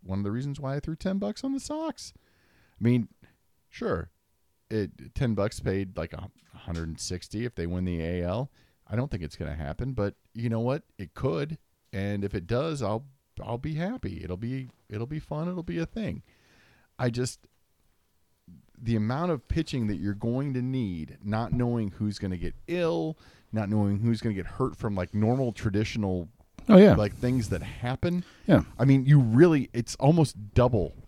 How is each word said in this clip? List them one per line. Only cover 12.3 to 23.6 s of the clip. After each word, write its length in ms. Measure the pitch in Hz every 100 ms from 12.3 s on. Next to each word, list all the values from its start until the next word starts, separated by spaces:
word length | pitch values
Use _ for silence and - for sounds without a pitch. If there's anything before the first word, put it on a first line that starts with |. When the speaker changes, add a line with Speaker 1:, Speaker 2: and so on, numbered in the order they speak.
| 101
Speaker 1:
it 120 | 87
does, 340 | 117 165 147
I'll, 220 | 104 110 143 _ _ -
I'll 140 | - 120
be 180 | 151 156
happy. 460 | 180 262 95 92
It'll 120 | 85 90
be, 320 | 113 135 127 - -
it'll 160 | 104 120
be 120 | 151
fun. 280 | - 151 170
It'll 160 | 180
be 140 | 175 170
a 60 | 165
thing. 380 | 233 202 - - _ _ _ _ _ _ -
I 120 | 127
just, 280 | 120 127 - _ _ _ _ _ _ _ _ _ _ - 78 _ -
the 140 | 113 113
amount 360 | 107 135 180
of 160 | 151 -
pitching 400 | 165 156 135 107
that 100 | 98
you're 160 | 101 101
going 380 | 113 123 143 127
to 60 |
need, 560 | 123 131 107 87 76 -
not 300 | 101 110 117
knowing 380 | 123 120 120 104
who's 260 | - 107 101
gonna 200 | 98 90
get 180 | 85 - -
ill, 500 | 175 165 170 160 156 - - _
not 180 | 107